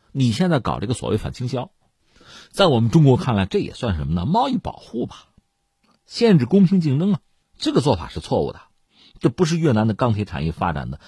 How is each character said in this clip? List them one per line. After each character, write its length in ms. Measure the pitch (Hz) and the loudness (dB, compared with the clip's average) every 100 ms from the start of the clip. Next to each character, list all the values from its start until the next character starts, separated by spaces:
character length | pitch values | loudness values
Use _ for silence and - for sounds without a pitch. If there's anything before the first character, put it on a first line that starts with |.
| _ | _
你 220 | 139 123 | -2 0
现 160 | 104 - | 0 0
在 100 | 147 | 0
搞 220 | 87 64 | -2 -6
这 60 | 107 | -6
个 60 | |
所 160 | 120 117 | -6 -2
谓 80 | 107 | -4
反 140 | - | -4
倾 160 | - 123 | -8 -8
销， 240 | 123 127 _ _ _ _ _ - - - | -8 -10 _ _ _ _ _ -20 -20 -10
在 160 | - 190 | 0 2
我 140 | 120 | 4
们 80 | 113 | 4
中 160 | 165 139 | 6 6
国 100 | 123 | 4
看 180 | - | 2
来， 120 | 104 92 | -2 0
这 140 | 202 | -2
也 140 | - | -4
算 220 | - 120 80 | -6 -6 -4
什 100 | 69 | -2
么 80 | |
呢？ 120 | 87 90 | -2 -2
贸 240 | 214 277 | -2 0
易 80 | 240 | -4
保 160 | - | -6
护 320 | - - 233 - | -12 -12 -8 -8
吧， 220 | - _ _ _ _ _ _ _ _ _ | -10 _ _ _ _ _ _ _ _ _
限 340 | - 233 170 | 0 4 6
制 60 | 120 | 4
公 200 | 196 180 | 4 4
平 160 | 190 | 4
竞 180 | 156 131 | 2 0
争 140 | 190 | 0
啊， 60 | 180 - _ _ _ | -2 -6 _ _ _
这 140 | 311 | -2
个 80 | 285 | 0
做 160 | 139 95 | 2 0
法 140 | - | -4
是 100 | - | -12
错 240 | - 117 | -4 -2
误 80 | 69 | -2
的。 80 | - - _ _ _ _ _ | -6 -18 _ _ _ _ _
这 100 | 151 | -4
不 160 | - 165 | 0 0
是 120 | 165 | 0
越 140 | 160 | 0
南 160 | 110 110 | 0 0
的 60 | |
钢 200 | 104 123 | 0 -2
铁 120 | 104 101 | -2 -6
产 200 | 71 80 | -6 -6
业 60 | |
发 220 | - 87 | -4 -4
展 180 | 73 62 | -6 -8
的 80 | 71 | -12